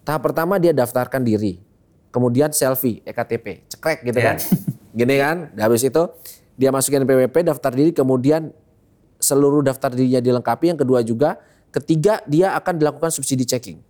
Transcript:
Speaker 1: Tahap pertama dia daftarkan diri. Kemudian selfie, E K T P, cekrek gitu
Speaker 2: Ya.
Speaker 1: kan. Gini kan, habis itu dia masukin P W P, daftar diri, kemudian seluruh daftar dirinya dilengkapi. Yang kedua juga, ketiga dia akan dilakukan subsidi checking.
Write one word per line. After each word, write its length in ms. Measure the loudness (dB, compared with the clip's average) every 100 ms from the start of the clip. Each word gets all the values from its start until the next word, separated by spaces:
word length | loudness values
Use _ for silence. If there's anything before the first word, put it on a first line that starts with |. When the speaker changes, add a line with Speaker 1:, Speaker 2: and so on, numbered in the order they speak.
Speaker 1:
Tahap 180 | -4 -4
pertama 380 | -2 -2 0 2
dia 160 | 2
daftarkan 480 | 2 0 -2 -2 -2
diri. 400 | 0 0 -2 -6 _ _ _ _ _
Kemudian 400 | -2 0 2 0
selfie, 480 | 0 -2 0 -4 -4 -10
E 80 |
K 80 | -8
T 160 | -6 -6
P, 240 | -8 -16 _
cekrek 320 | -6 -4 -4
gitu 160 | -2 0
Speaker 2:
Ya. 160 | 0
Speaker 1:
kan. 80 | -2 -2 -2 -2 -10 -12
Gini 240 | -2 0 2
kan, 140 | 0 -2 -8
habis 320 | -2 2 2 2
itu 160 | 0 -2 -4 -20 -20 _ -2
dia 160 | 0
masukin 320 | 0 0 0 2
P 60 |
W 160 | 2 4
P, 160 | 2 0
daftar 240 | -2 -2
diri, 240 | 2 0
kemudian 560 | 2 0 2 2 0 -2 -16 _ _ _ _ _ _
seluruh 400 | 0 4 4 4
daftar 320 | 0 -2 -4
dirinya 240 | 0 0 2
dilengkapi. 560 | 2 0 -2 0 -2
Yang 80 | 0
kedua 240 | 2 2 0
juga, 320 | 0 0 -2 _ _ _
ketiga 480 | -8 -2 0 2 0 0
dia 320 | 2 2 0
akan 240 | -4 0
dilakukan 320 | -2 0 -4
subsidi 320 | -4 -4 -4 -2
checking. 320 | -4 -6 -20